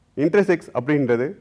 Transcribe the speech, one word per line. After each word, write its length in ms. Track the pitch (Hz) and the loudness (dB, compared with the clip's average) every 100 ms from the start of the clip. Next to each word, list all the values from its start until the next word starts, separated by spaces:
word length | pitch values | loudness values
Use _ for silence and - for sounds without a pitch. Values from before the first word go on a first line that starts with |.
| _ - | _ -4
இன்டர்செக்ஸ் 520 | 156 202 190 170 - | 0 2 2 0 -2
அப்படின்றது 580 | 123 127 147 123 120 139 202 | -8 -2 0 0 0 -2 -8